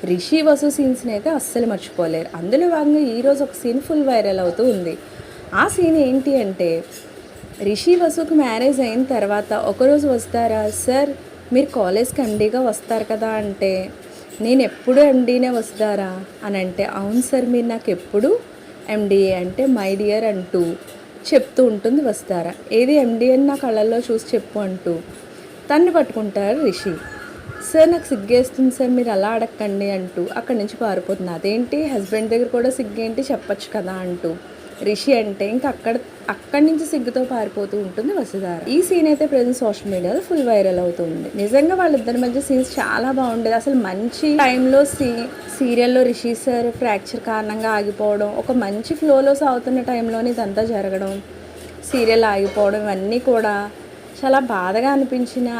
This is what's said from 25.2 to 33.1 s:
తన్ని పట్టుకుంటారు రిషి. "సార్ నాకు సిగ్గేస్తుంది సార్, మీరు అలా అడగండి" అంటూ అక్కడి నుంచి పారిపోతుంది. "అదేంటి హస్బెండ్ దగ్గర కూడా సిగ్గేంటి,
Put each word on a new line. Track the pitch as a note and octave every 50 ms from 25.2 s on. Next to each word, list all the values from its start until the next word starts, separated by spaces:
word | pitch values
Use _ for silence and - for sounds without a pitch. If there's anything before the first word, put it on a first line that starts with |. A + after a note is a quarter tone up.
| - - - - - - - - -
తన్ని | - C#4 D#4 F4 F4+
పట్టుకుంటారు | E4+ E4 C#4 - - A3 G#3+ G3+ - G3+ G3+ G3+ A#3 D4+
రిషి. | D#4 A3+ F3 - - G3 E3 - - - - - - - - - - - - -
"సార్ | - - - D#4+ D#4+ E4
నాకు | F4 E4 D#4+
సిగ్గేస్తుంది | - C#4 G#3 G3 G#3 A#3+ B3 B3+ B3+ - - C4 B3+ B3
సార్, | - C4 B3
మీరు | B3 B3 B3 A#3
అలా | G#3 F#3+ G3 G#3+
అడగండి" | A3+ A3+ A3+ A3+ - - G#3+ G#3 G3 G3 G3+ G3
అంటూ | G3 F#3+ F#3 F3+ - F3 F3 F#3+ -
అక్కడి | - - - B3+ A3
నుంచి | G3+ G#3+ -
పారిపోతుంది. | - A#3+ G#3+ F#3+ F#3 F3 - G3 F#3+ F#3 F3+
"అదేంటి | E3+ D#3+ E3 G3 G#3+ A#3 B3 A#3+ - D4 D#4
హస్బెండ్ | D4+ C4+ A3 G3 F#3 G#3+ G#3+ A3 A3
దగ్గర | A3+ A#3 A#3+ A#3+
కూడా | - A#3+ A#3+ C4+
సిగ్గేంటి, | C4 - B3 G#3 G#3 A3+ A3+ A3+